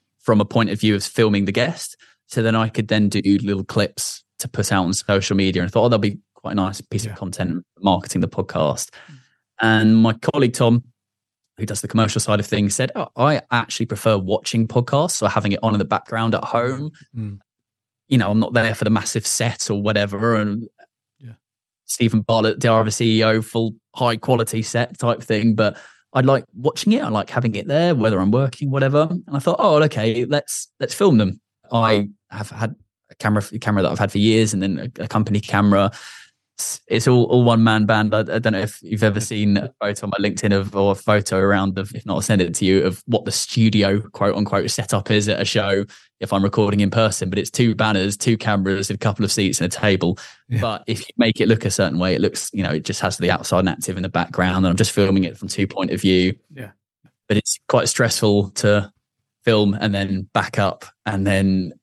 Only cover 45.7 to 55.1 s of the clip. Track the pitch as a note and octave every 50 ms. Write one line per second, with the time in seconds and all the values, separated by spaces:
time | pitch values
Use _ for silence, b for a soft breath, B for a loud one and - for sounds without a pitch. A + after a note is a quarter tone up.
45.7 | G2 G2 G#2 B B B B B _ _ F#2+ - G2 G2 G2 G2+ - A2 G#2 G2+
46.7 | G2+ G#2 G2+ F#2 - A#2 A2+ A2 - - A2 F#2 F#2+ G2+ - - - - B2 A2+
47.7 | G#2 - A2 A2 G#2 F#2+ F#2+ G2+ G2+ - - A#2+ A2+ - - A2+ G2+ G2 F#2 G2
48.7 | F#2+ G2 G2 - G2 - - G#2+ G2 - G#2 G2 - A2 G2 F2+ - - E2+ F2
49.7 | - - G#2+ G#2 F#2+ F#2 F2 F2 - B B B B B B - A#2+ A2 A#2+ A2+
50.7 | G#2 - - A2+ A2+ - - - - A#3+ A#2 A2+ - - A2 G#2+ A2 - - F#2+
51.7 | - - F#2+ D#2+ C#2 F2 F2+ F#2+ D#2+ B1 G2 - - - - - - G2+ F2+ E2+
52.7 | D#2 D#2 - - - - - F#2 - - F2 F2+ F2+ D#2+ - - F2+ F#2 F#2 F2+
53.7 | - - - G2 F#2 F#2 F#2 - - E2+ F2 - - F2+ F2+ F#2 F#2 F#2 F#2 F2
54.7 | F2+ - A2 - - G#2 G2 G2